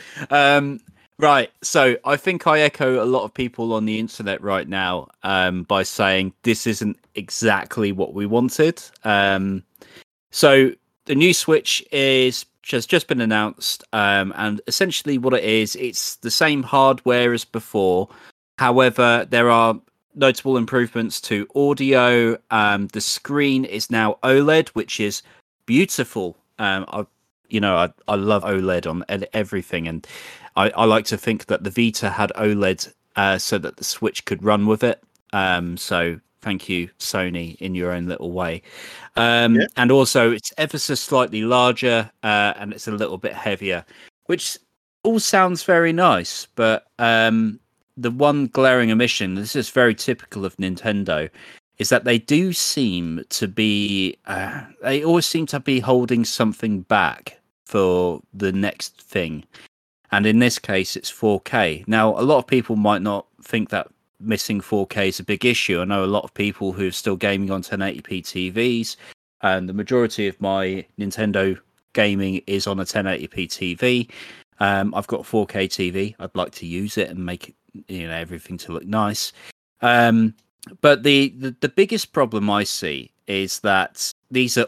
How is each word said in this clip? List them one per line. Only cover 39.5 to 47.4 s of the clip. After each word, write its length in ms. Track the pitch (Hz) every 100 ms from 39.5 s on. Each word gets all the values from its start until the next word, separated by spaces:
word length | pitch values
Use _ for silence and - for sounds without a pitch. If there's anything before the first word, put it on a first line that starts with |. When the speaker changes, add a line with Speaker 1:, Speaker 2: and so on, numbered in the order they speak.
| 113
Speaker 2:
Yeah. 100 | 104 -
Speaker 1:
and 140 | 120
also 400 | 135 131 135 117
it's 220 | 110 - -
ever 200 | 156 151
so 160 | -
slightly 480 | 139 - 135 123 107
larger, 640 | 110 123 123 120 127 117 110 _
uh, 300 | 110 104 101 -
and 160 | 104
it's 140 | 98 -
a 60 |
little 260 | 104 92 92
bit 140 | 107
heavier, 520 | - 107 98 98 87 - - - _ -
which 300 | 180 - - _ _ _ _
all 160 | 208 226
sounds 460 | - 202 185 175
very 280 | - 170 165
nice, 540 | 165 180 98 85 - -
but, 320 | - 113 110 _ -
um, 580 | 117 113 113 113